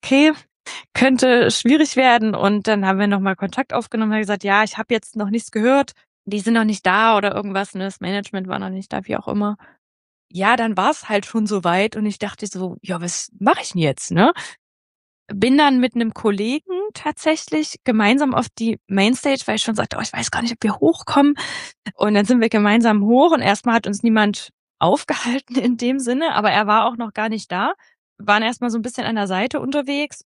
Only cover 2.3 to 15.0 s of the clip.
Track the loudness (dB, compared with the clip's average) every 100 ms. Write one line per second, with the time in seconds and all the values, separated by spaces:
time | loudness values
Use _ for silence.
2.3 | 0 0 0 0 0 2 2 2 2 0
3.3 | -2 -4 -4 -2 -4 -4 -4 0 0 -2
4.3 | -4 0 0 0 -4 -4 -4 -4 -8 -4
5.3 | -4 -4 -2 2 2 0 -8 _ _ -8
6.3 | -6 0 2 2 0 0 2 4 4 2
7.3 | -4 -4 -6 -6 -8 -10 -8 -6 -6 -6
8.3 | -8 -6 -6 -6 -10 -8 -10 -6 -8 -4
9.3 | -4 -4 -6 -14 _ _ _ _ _ _
10.3 | -4 0 0 0 0 0 -2 -2 -4 -2
11.3 | -4 -2 -2 0 0 0 -2 -6 -4 -10
12.3 | -8 -10 -8 -8 -10 -8 -6 -6 -8 -10
13.3 | -4 0 0 -2 0 0 -2 -2 4 4
14.3 | 2 -8 -18 _ _ _ _